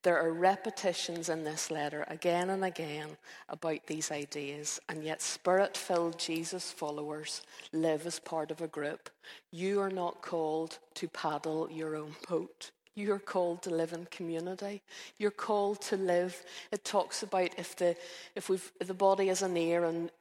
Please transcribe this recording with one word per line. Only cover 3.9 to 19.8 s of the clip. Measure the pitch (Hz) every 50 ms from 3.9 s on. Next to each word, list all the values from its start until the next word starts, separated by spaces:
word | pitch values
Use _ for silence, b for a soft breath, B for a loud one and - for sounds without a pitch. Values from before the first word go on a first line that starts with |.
| 156 156 151 - 156
ideas, | 147 143 143 - 147 143 139 143 147 147 147 - - - -
and | 151 156 156
yet | 156 160 -
Spirit-filled | - - - - _ 180 185 190 202 196 190 - - - 185 170 170 170 165 165
Jesus | - - 165 165 165 165 - 180 - -
followers | - - 165 147 147 151 147 147 151 151 156 151 - - - B B B B B B
live | 160 160 165 156 156 156
as | 175 170 -
part | - - 175 160 151 151 156
of | -
a | 170 156
group. | - 151 147 147 156 - _ - _ B B B B B B B
You | - 165 180 190 202 202
are | 196 196
not | 190 185 175 175 - - -
called | - 175 165 160 156 156 160 165 160 - - - _ _
to | - - 165
paddle | _ - - 160 151 147 - 160 156 160 160 -
your | 160 160 160 156 156
own | 156 151 151 151 - - -
boat. | 175 160 175 185 - _ - - _ _ _ _ _
You | 208 208 202 202
are | 202
called | 202 - - 190 180 175 170 175 -
to | 190
live | 170 165 165 165 170
in | 165 175
community. | 175 - - 180 165 165 165 170 180 190 185 202 202 208 196 _ B B B B B B B
You're | 214 208
called | 202 - - - 214 208 202 202 208 202 -
to | - 220 190
live. | 190 185 175 175 180 185 180 - - B B B B B -
It | 202 _
talks | - - 202 170 - - - 220
about | 196 202 190 185 175 - -
if | 175 - -
the, | - 180 175 170 170 B B B B B B B
if | 208 - -
we've, | 190 185 - - _ -
the | 180 180 190
body | 185 202 190 190 190 196 190
is | 185 185 196
an | 185 180
ear | 170 165 165 170 170